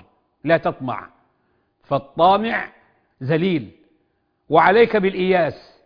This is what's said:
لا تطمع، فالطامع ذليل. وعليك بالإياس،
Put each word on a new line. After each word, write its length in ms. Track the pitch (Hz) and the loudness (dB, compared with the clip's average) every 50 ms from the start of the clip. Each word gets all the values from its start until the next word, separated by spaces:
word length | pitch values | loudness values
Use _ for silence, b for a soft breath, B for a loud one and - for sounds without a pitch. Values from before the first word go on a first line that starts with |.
| - _ _ _ _ _ _ _ - | -20 _ _ _ _ _ _ _ -2
لا 140 | 143 165 160 | 0 0 0
تطمع، 520 | - 175 147 - 131 127 113 98 90 - _ _ _ _ _ _ _ _ _ _ _ _ _ _ _ | 0 -2 -6 -6 -8 -8 -8 -10 -12 -16 _ _ _ _ _ _ _ _ _ _ _ _ _ _ _
فالطامع 840 | - 143 135 139 - - - 165 185 196 208 220 226 233 202 - - - _ _ _ _ _ _ _ _ - 131 | -6 -6 -6 -6 -6 -2 2 2 4 4 2 0 -4 -6 -6 -8 -10 -16 _ _ _ _ _ _ _ _ -12 -6
ذليل. 480 | 127 160 156 170 196 180 151 117 92 - _ _ _ _ _ _ _ _ _ _ _ _ _ _ - | -4 -2 -2 0 -2 -2 -4 -6 -8 -16 _ _ _ _ _ _ _ _ _ _ _ _ _ _ 0
وعليك 480 | 139 165 160 175 190 226 240 226 226 214 | 2 4 4 4 4 4 2 2 2 0
بالإياس، 840 | 185 196 196 190 180 185 185 180 165 143 - - - _ _ _ _ | -2 -2 -2 -2 -2 0 0 0 0 -2 -6 -10 -16 _ _ _ _